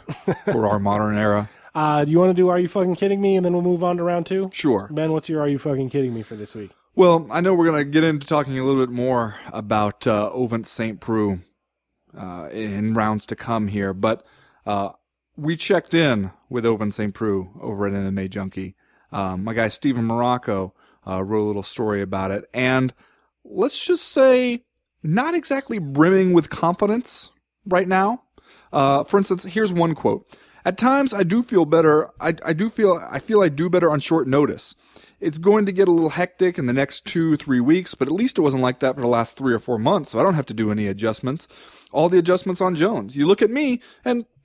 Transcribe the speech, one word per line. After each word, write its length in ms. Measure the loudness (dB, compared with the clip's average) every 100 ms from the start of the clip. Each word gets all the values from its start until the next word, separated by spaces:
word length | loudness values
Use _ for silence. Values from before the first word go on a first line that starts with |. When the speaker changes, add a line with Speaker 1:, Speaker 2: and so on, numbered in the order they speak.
| -14 -8 -4 -4
Speaker 1:
<laughs> 80 | -2
Speaker 2:
for 140 | 0 2
our 120 | 2
modern 400 | 0 0 0 0
era. 320 | 2 0 -2 -12 -10
Speaker 1:
Uh, 300 | -2 0 2
do 80 | 2
you 60 | 4
wanna 140 | 4
do 160 | 4 2
Are 100 | 2
You 100 | 0
Fucking 260 | 0 -2
Kidding 260 | 0 -2 0
Me? 140 | 2 2
And 80 |
then 80 | 2
we'll 80 | 0
move 200 | 0 0
on 120 | 0 0
to 60 |
round 200 | -2 -2
two? 240 | -2 -4 -6
Speaker 2:
Sure. 340 | -2 0 0 0
Speaker 1:
Ben, 220 | -4 -2
what's 160 | -2 -2
your 120 | -2
Are 60 | -2
You 100 | -2
Fucking 320 | -2 -4 -2
Kidding 240 | -2 -2
Me 80 | -4
for 120 | -10 -14
this 180 | -14
week? 160 | -14 -16 _ _
Speaker 2:
Well, 320 | 4 6 6 0
I 100 | 0
know 120 | 2
we're 120 | 4 4
gonna 180 | 2
get 200 | 2 2
into 220 | 2 0 0
talking 320 | -2 -2 -2
a 60 |
little 160 | 0 0
bit 120 | 0
more 400 | -2 0 0 -2 -6 -14
about, 540 | -10 -2 0 0 -2 0
uh, 240 | 0 0
Ovent 340 | -2 -2 -4 -4
Saint 340 | -4 -4 -6
Preux, 400 | -4 0 0 -2 -10 _ _ _ _ _ _ -16
uh, 320 | -14 -12 -12
in 420 | -8 -6 -4 -2
rounds 320 | 0 0 -2 -6
to 100 | -10
come 320 | -4 -4 -2
here, 240 | -2 -4
but, 320 | -2 -2 -2 _ _ _ _ -6
uh, 240 | -4 -4 -10 _ _ _ -8
we 200 | -4 -2
checked 360 | 0 0 2
in 360 | 2 2 2 -2 -10 -8
with 160 | -2
Ovin 280 | 0 0 -2
Saint 220 | -4 -6
Preux 360 | -4 -2 -2 -4 -12
over 260 | -10 -4 -2
at 80 |
M 120 | -2 -4
M 120 | -4
A 100 | -6
Junkie. 480 | -8 -8 -10 -12 -14 _ _ _
Um, 340 | -6 -4 -4
my 80 | -4
guy 160 | -2 -2
Steven 360 | -2 -2 0 0
Morocco, 680 | 0 0 0 -2 -4 -4 _ _ _ -8
uh, 160 | -6
wrote 200 | -2 -2
a 40 | -2
little 140 | -4
story 380 | -6 -4 -2 -2
about 300 | -4 -4 -4
it, 140 | -6 -8
and 400 | -4 0 0 0 -6 _ _ _ _
let's 400 | -10 -2 -2 -2
just 200 | -2 -2
say 600 | 0 4 4 4 2 -4 _ _ _ _
not 320 | -2 0 0
exactly 440 | -2 -2 -6 -4 -6
brimming 540 | -2 4 4 6 4
with 160 | 4 2
confidence 840 | -2 -2 0 0 0 -4 -6 -6 _ _ _ -2
right 220 | 0 2
now. 340 | 2 2 -2 _ _ _ -20 -4
Uh, 320 | 0 2 2
for 140 | 2 0
instance, 260 | 2 -4
here's 280 | -4 -2 0
one 220 | 0 0
quote. 320 | 0 -2 -2 _ -20 _ _
At 140 | -4 0
times, 340 | 2 2 0
I 100 | 0
do 180 | 0 0
feel 220 | 2 2
better. 460 | 4 4 6 4 2 -4
I, 140 | -4 -4
I 80 | -4
do 160 | -2 -2
feel, 320 | 2 2 2 -2
I 80 | -10
feel 240 | 0 2
I 60 | 2
do 200 | 0 0
better 220 | 0 2
on 100 | -2
short 280 | 0 0 2
notice. 460 | 2 2 -2 -8 -12 _ -20 -20 -8
It's 160 | -6 0
going 280 | 2 4 2
to 60 |
get 140 | 2 4
a 60 |
little 180 | 4 2
hectic 480 | 0 -4 0 -2 0
in 80 | -2
the 60 |
next 340 | 0 -2 -4 -6
two, 300 | -2 0 0
three 240 | 0 0
weeks, 340 | 4 2 0
but 140 | -4 -2
at 40 |
least 240 | 0 -2 2
it 20 |
wasn't 200 | 2 2
like 180 | 0 0
that 160 | -2 0
for 40 |
the 60 | 0
last 300 | 2 0 -2
three 180 | -2
or 60 | -2
four 180 | -2 -2
months, 320 | 0 0 -2
so 80 | 0
I 40 |
don't 100 | 2
have 120 | 0 -4
to 80 |
do 160 | -2 -2
any 160 | 0 -2
adjustments. 580 | -2 -4 -4 -6 -6 -10 -20 -20 -20 -6
All 160 | 0 4
the 100 | 4
adjustments 420 | 4 0 0 -2
on 140 | -2
Jones. 420 | 0 0 -2 -6 0
You 100 | 2
look 140 | 4
at 80 | 2
me, 300 | 0 -2 -4 -8 _
and 220 | -4 -4 -6 _